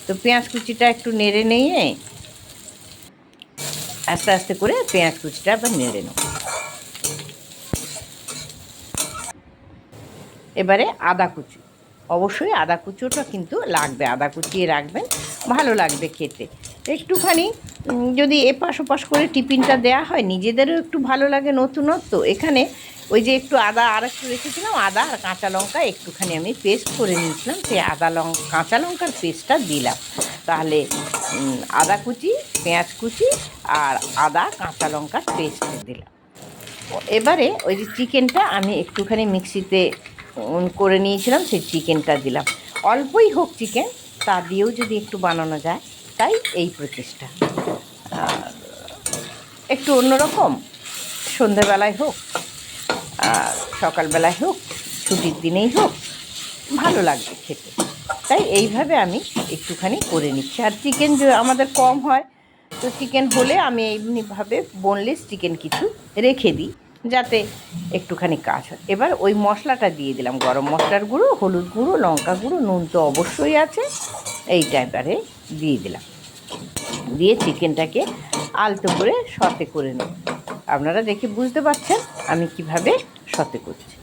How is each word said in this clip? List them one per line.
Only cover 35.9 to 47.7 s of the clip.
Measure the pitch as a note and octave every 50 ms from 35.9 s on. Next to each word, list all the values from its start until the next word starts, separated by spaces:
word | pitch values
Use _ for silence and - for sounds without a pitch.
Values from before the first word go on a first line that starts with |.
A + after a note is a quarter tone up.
| B2 - - - _ _ _ _ _ - - - - - - - - - - - - - - -
এবারে | F3+ A3 A3+ C#4 E4+ E4+ C4 C#4+ G#4 - -
ওই | - F#3+
যে | G3 G#3+ G#3 -
চিকেনটা | - B3+ B3 - C4 B3+ B3 - E4+ G4+ F4+
আমি | D4 G3+ F#3+ G3 G#3 D#3+
একটুখানি | - - - - G3+ G3 A3+ G#3+ A3
মিক্সিতে, | G#3+ F#3+ F#3 F#3 - - G3 F#3 - F#3+ F#3+ F3+ - - - - - - - - - - -
উম, | - A2 D3+ F3 F3+ F3+ F3+
করে | - G3+ G3 F#3+ F#3+
নিয়েছিলাম, | G3 G3 G3+ G3 G3 B3 B3 D#4+ F#4
সেই | - - F3 D#3+ -
চিকেনটা | - D#3+ D3+ - D#3+ D#3 D3 - D3+ C#3
দিলাম। | C3 C3+ B2 D3 C#3 - - - - - - - -
অল্পই | G3 A3 C4 C#4+ C4+ C#4 A4 A4+ G#4
হোক | - C#4+ E4+ - - -
চিকেন, | A3+ G3+ - A#3 E4 A#4 B4 - - - - - -
তা | - G3 F3+
দিয়েও | E3+ E3+ F#3 G3 G3+ A3+
যদি | A#3 A3+ A#3+ G#3+ A3 G#3
একটু | G#3+ - - G3
বানানো | F#3 F3+ E3 E3 D#3+ D#3+ D#3 D3+
যায়, | C#3+ D#3+ F3 C4 - - - - - - -
তাই | - A3 C#4+ A4 A4+ - - -
এই | F3 E3+ F3+
প্রচেষ্টা। | F3 - D3 C#3 - - A#2+ - - - - C3+ - - - - - - - -